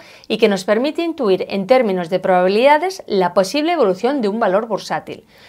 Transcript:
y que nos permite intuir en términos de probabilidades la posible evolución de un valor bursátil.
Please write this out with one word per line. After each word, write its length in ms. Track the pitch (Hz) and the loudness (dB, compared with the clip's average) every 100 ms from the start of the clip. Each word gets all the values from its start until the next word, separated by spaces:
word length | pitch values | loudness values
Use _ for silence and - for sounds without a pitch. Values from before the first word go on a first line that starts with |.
| - - - | -8 -20 -8
y 80 | 214 | 0
que 100 | 220 | 2
nos 160 | 196 | 2
permite 400 | 190 208 277 302 | 0 0 0 -2
intuir 420 | 339 320 226 185 - | -4 -2 0 0 -2
en 180 | 202 190 | -6 2
términos 420 | 254 226 185 170 | 2 4 -2 -2
de 100 | 185 | -2
probabilidades 840 | 196 180 185 208 269 302 359 381 - | 0 2 2 2 4 4 0 -8 -4
la 280 | 196 175 | 0 0
posible 400 | - 190 294 311 | 2 0 0 -2
evolución 480 | 349 214 185 240 285 | 2 0 0 -2 -2
de 80 | 214 | -2
un 100 | 220 | -2
valor 280 | 220 190 233 | 0 0 0
bursátil. 580 | 185 - 160 - - - _ | -6 -6 -8 -8 -16 -18 _